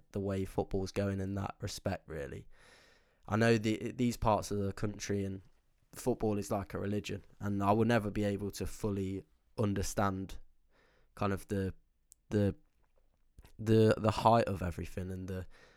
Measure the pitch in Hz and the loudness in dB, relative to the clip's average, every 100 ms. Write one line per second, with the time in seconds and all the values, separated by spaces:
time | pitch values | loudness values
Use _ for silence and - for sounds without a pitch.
0 | - 104 98 95 95 - - 98 95 - | -8 -6 -2 -2 -2 -2 -2 -2 -2 -2
1 | 101 98 95 98 98 - 98 - - 95 | -2 -2 -2 -4 -6 -6 -8 -6 -4 -4
2 | - 80 69 104 - - - - - _ | -6 -8 -8 -10 -14 -20 -20 -20 -20 _
3 | _ _ - 104 117 117 110 110 123 120 | _ _ -4 2 4 4 4 0 -4 0
4 | 123 113 117 101 92 104 98 - 107 101 | 0 2 2 2 2 -2 -2 -2 -4 -4
5 | - 101 98 95 - _ _ _ _ - | -4 -2 -2 -6 -12 _ _ _ _ -6
6 | - 120 110 104 98 107 95 92 95 104 | -4 0 0 0 -2 -4 -4 -6 -4 -4
7 | - 98 - - 104 101 98 110 113 120 | -4 -10 -10 -8 -4 0 4 4 6 4
8 | 104 98 104 98 101 - 92 - 110 98 | 2 0 0 0 -4 -4 -6 -4 -2 -2
9 | 95 95 - _ _ - 104 98 95 - | -2 -6 -10 _ _ -2 0 0 -2 0
10 | 101 95 95 - - _ _ _ _ _ | 0 0 -6 -10 -16 _ _ _ _ _
11 | _ - 101 98 - 101 95 - _ _ | _ -4 -2 -2 -2 -4 -4 -6 _ _
12 | _ - _ 107 101 90 _ _ _ _ | _ -20 _ 2 2 0 _ _ _ _
13 | _ _ _ - - - 107 110 110 - | _ _ _ -20 -20 -8 4 6 8 6
14 | 107 107 113 117 - 98 90 82 87 - | 2 4 6 6 4 -2 -4 -6 -8 -8
15 | 92 92 92 92 90 - - | -8 -8 -6 -8 -10 -16 -20